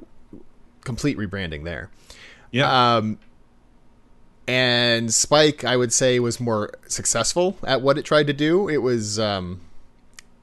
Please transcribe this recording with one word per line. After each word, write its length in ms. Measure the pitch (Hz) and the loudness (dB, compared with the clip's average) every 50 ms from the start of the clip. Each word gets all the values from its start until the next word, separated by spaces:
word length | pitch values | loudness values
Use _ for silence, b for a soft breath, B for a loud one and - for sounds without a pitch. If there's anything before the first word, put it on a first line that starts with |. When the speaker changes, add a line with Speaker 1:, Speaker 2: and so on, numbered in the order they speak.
| - - - - - - 101 - - - - - - - _ _ - | -20 -20 -20 -20 -20 -20 -20 -20 -20 -20 -20 -20 -20 -20 _ _ -12
Speaker 1:
complete 320 | 131 120 - - 147 - | -12 -8 -4 -4 -4 -4
rebranding 460 | - 107 90 98 98 92 82 78 73 76 | -4 -6 -6 -6 -8 -8 -8 -8 -10 -10
there. 240 | 85 82 60 - - B B B B B B B B B B B B | -10 -10 -10 -12 -14 B B B B B B B B B B B B
Speaker 2:
Yeah. 440 | - 127 143 139 135 123 123 120 117 | -2 0 2 4 4 4 6 6 4
Speaker 1:
Um, 220 | 113 107 107 107 - - - - - - _ _ _ _ _ _ _ _ - _ - _ _ - - - - _ _ - | 2 2 0 -4 -6 -12 -20 -20 -20 -20 _ _ _ _ _ _ _ _ -20 _ -20 _ _ -20 -20 -20 -20 _ _ -8
and 680 | 123 123 127 127 123 120 120 120 120 117 117 117 113 - | -4 0 0 2 2 2 2 2 2 0 0 0 -2 -2
Spike, 500 | - - - 147 151 156 151 151 - 127 | -2 2 4 4 6 6 4 2 0 -2
I 140 | 117 127 | 0 0
would 160 | 123 123 117 - | 2 0 0 0
say, 260 | - 135 127 127 123 | 0 2 2 2 2
was 200 | 120 117 117 - | 0 0 -2 -4
more 320 | 123 117 110 104 104 - - - - | -2 -2 -2 -2 -2 -4 -10 -16 -12
successful 680 | - - - - - - 117 113 - - 175 180 185 185 - - | -10 -10 -6 -4 -2 -2 0 -2 0 0 0 0 0 -2 -4 -2
at 180 | - 135 120 | -2 -2 2
what 160 | 131 139 139 | 2 2 0
it 60 | 151 - | 0 0
tried 240 | - 156 151 151 | 2 2 2 2
to 60 | 147 139 | 2 0
do. 340 | 139 151 156 170 196 208 | 0 0 2 2 2 2
It 100 | 170 151 127 | 0 0 0
was, 380 | 110 127 123 113 107 104 101 | 0 0 0 0 -2 -4 -4
um, 440 | 110 110 104 101 95 90 87 92 87 - - - - - - _ _ _ - - - - - - _ | -2 -2 -2 -2 -4 -6 -8 -10 -12 -16 -18 -18 -18 -18 -20 _ _ _ -20 -20 -20 -20 -20 -20 _